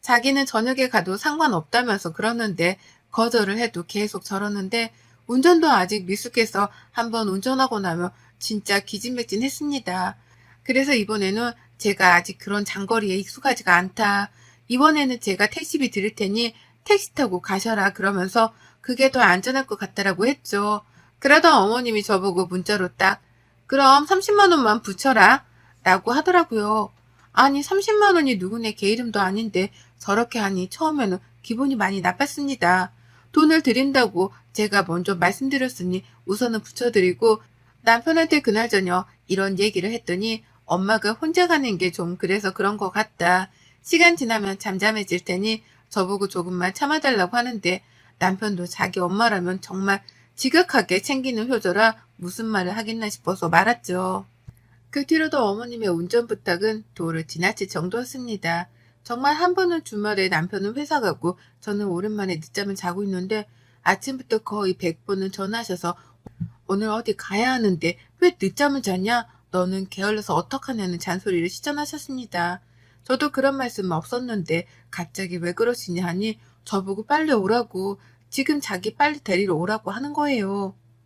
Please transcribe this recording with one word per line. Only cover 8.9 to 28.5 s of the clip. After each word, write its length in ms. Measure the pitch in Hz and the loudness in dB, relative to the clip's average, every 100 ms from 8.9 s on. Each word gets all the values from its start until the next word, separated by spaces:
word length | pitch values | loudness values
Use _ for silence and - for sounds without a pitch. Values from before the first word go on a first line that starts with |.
| 208 240 247 233 196 269 - 294 285 - 180 180 - _ _ _ _ | -8 -8 -6 -4 -2 -2 -4 -4 -4 -4 -4 -4 -8 _ _ _ _
그래서 300 | - 254 269 | -2 0 2
이번에는 580 | 262 202 214 190 208 240 233 _ - | 2 0 -2 -2 -2 -4 -6 _ -6
제가 380 | 208 196 185 175 | -4 2 4 4
아직 220 | 180 190 | 2 -8
그런 280 | - 202 202 | -6 -4 -4
장거리에 500 | 196 196 226 208 185 | -6 -2 -2 0 -2
익숙하지가 580 | 190 - 269 247 - 175 | -4 -4 -2 0 2 2
않다. 560 | 185 - 214 202 202 _ - _ - | 2 -2 0 0 -4 _ -20 _ -4
이번에는 520 | 247 302 302 269 247 | 4 4 4 0 -2
제가 280 | - 190 208 | -2 0 0
택시비 440 | 330 311 311 254 | -2 -6 -2 -2
드릴 240 | 208 202 - | -2 -2 -2
테니 380 | 196 214 233 - _ _ | -2 -2 -2 -6 _ _
택시 300 | - 415 - | 0 0 0
타고 280 | - 240 180 | -2 -2 -2
가셔라 520 | - 196 226 214 196 | -4 -4 -2 0 0
그러면서 600 | 190 190 196 185 240 - - _ _ | 0 -2 0 0 2 2 0 _ _
그게 300 | - 247 269 | -6 2 2
더 80 | 262 | 4
안전할 480 | 208 180 262 269 262 | 2 0 0 -4 -4
것 100 | 208 | -6
같다라고 500 | 196 - 196 175 226 | -8 -4 -2 0 0
했죠. 540 | 285 - - 311 311 - _ _ _ | -2 -4 -4 -2 -4 -6 _ _ _
그러던 340 | 269 302 339 | 4 6 8
어머님이 480 | 277 196 240 240 214 | 6 6 2 0 -2
저보고 440 | 202 196 196 180 180 | 0 0 0 -2 -2
문자로 420 | 185 175 208 180 - | -2 -2 -2 -2 0
딱 240 | 190 208 _ _ _ _ - | 0 0 _ _ _ _ -2
"그럼 380 | 269 269 277 302 | 4 8 8 6
삼십만 460 | 381 392 415 392 | 2 4 6 6
원만 300 | 320 226 220 | 6 4 2
붙여라" 640 | - 190 269 233 196 269 - _ _ _ | -2 -2 2 8 8 8 2 _ _ _
라고 280 | 190 185 226 | 2 2 2
하더라고요. 800 | 254 320 359 330 226 208 214 202 _ _ _ _ | 0 4 4 4 0 0 0 -2 _ _ _ _
아니 280 | - 269 277 | 4 4 4
삼십만 520 | 285 381 392 427 403 349 | 0 0 2 4 6 6
원이 220 | 277 214 | 4 0
누구네 360 | 185 | -2